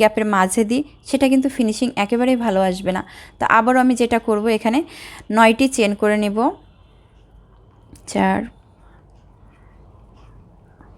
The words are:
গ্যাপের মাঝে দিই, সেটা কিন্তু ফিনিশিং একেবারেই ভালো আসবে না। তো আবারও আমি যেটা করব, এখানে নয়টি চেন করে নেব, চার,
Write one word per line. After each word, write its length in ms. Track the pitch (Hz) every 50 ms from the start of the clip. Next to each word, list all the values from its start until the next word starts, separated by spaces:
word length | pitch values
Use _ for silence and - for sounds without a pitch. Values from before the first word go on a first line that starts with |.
গ্যাপের 260 | 220 214 214 226 220 214 208
মাঝে 280 | 190 185 190 - 233 226 208
দিই, 120 | 240 269 294 - - - - -
সেটা 180 | - 262 269 262 269
কিন্তু 160 | 269 262 277 -
ফিনিশিং 320 | - 240 214 214 - 254 233 - - 202
একেবারেই 340 | 202 240 233 247 254 262 240 233
ভালো 140 | 226 190 190 190 190
আসবে 220 | 180 190 196 185 185
না। 60 | 185 - - - - - - - -
তো 60 | - - - 226
আবারও 200 | 220 240 254 262 254
আমি 100 | 254 247 226
যেটা 180 | 240 233 240 220 - 240
করব, 160 | 214 208 208 233 220 214
এখানে 200 | - 226 233 294 339 - - - - - - - - - 208
নয়টি 300 | 220 226 226 226 226 269 262 262
চেন 140 | - 220 202 208 202
করে 160 | 220 208 208 214 208
নেব, 140 | 208 202 214 240 302 403 - - - - _ - _ _ _ _ _ _ - _ _ _ - _ _ - - - - _ - - - - - - - -
চার, 260 | 196 196 190 190 214 226 233 - - _ _ _ _ - - - - _ - - - _ - - - - - _ _ - - - - - - - - - - - - - - - - - - - - _ - - - - - -